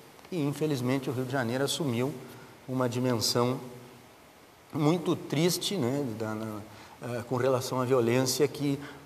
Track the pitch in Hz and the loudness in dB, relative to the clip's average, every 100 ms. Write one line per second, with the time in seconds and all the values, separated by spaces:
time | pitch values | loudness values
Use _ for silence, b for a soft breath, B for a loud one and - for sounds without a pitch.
0 | - - - 180 143 139 156 135 123 135 | -20 -20 -8 -2 -2 0 0 0 0 0
1 | 147 127 127 139 113 131 139 - 147 113 | 0 -4 -2 0 0 0 0 0 0 0
2 | 131 156 - B B B - 131 127 120 | 0 -4 -12 B B B -4 0 0 2
3 | 127 120 - 123 123 135 - - - - | 2 2 2 2 2 0 -6 -14 -18 -20
4 | - - - - - - - 139 147 175 | -20 -20 -20 -20 -20 -20 -8 2 4 4
5 | 175 143 - 143 175 175 - 196 120 143 | 2 -2 -2 2 2 2 -2 0 0 0
6 | 135 107 110 110 110 107 104 B B B | -2 -4 -4 -4 -6 -8 -12 B B B
7 | 131 120 104 123 127 127 117 127 123 131 | -8 -6 -2 2 4 2 2 0 2 4
8 | 113 127 127 - 143 - 143 139 B B | 6 4 4 2 0 0 -2 -2 B B